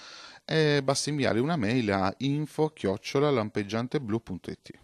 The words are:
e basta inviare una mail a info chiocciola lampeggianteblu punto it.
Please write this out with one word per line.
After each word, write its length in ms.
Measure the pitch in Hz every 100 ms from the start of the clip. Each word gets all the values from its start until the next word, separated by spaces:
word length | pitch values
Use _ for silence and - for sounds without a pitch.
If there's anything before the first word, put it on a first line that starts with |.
| - - - - -
e 360 | 156 151 143
basta 280 | 135 139 -
inviare 300 | 147 110 104
una 180 | 143 170
mail 340 | 101 127 107
a 220 | 98 95 -
info 500 | 135 147 151 - 156
chiocciola 600 | - 95 98 - 139 147
lampeggianteblu 880 | 131 104 - 101 110 123 156 120 110
punto 280 | - 90 -
it. 220 | - - -